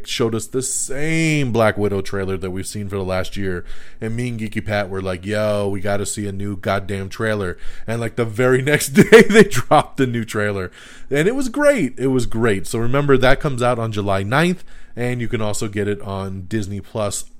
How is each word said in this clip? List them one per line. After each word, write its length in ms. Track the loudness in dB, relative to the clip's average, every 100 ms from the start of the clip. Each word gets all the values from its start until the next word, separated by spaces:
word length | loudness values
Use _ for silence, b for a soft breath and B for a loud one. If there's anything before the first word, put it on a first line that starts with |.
| -6
showed 300 | -2 -2 -2
us 100 | -4
the 160 | -6
same 920 | -4 -4 -4 -2 0 0 2 0 0
Black 260 | 2 2 2
Widow 240 | 0 0
trailer 360 | -2 -4 -4 -4
that 140 | -6
we've 160 | -8 -8
seen 220 | -8 -8
for 80 | -6
the 60 |
last 320 | -4 -4 -4 -4
year. 300 | -2 -4 -4 B B B
And 160 | -6 -4
me 120 | -4
and 120 | -6
Geeky 240 | -6 -6
Pat 260 | -2 -2 -2
were 120 | -4
like, 240 | -4 -6 -4
"Yo, 420 | -2 0 0 0
we 120 | -2
gotta 260 | 0 0 -2
see 220 | -4 -6
a 40 |
new 260 | -4 -6 -6
goddamn 520 | -2 -2 -2 -6 -8
trailer." 480 | -4 -2 -2 -4 -4 B B B
And, 120 | -4
like, 180 | -4 -2
the 80 | -4
very 360 | 2 4 4
<laughs> 100 | 4
next 180 | 0 2
day, 340 | 4 8 10
they 220 | 10 8 6
dropped 520 | 6 4 4 2 0
the 80 | -2
new 200 | -2 -4
trailer. 440 | -2 -2 -2 -6 B B B B
And 180 | 0 2
it 60 |
was 160 | 0 -2
great. 480 | 2 4 4 2 0
It 100 | 0
was 200 | 2 2
great. 400 | 2 2 0 -2
So 100 | 0
remember, 400 | 2 2 4 6
that 220 | 6 4
comes 240 | 2 0
out 160 | 0 0
on 120 | -2
July 300 | -2 0 0
ninth, 420 | 0 0 0 -2 -8 b b -6
and 240 | -4 -4
you 80 | -4
can 140 | -2
also 260 | -2 -2 -4
get 200 | -2 -2
it 140 | -4
on 400 | -6 -6 -6 -8
Disney 400 | -6 -6 -4 -8
Plus, 500 | -8 -6 -4 -4 -10 -12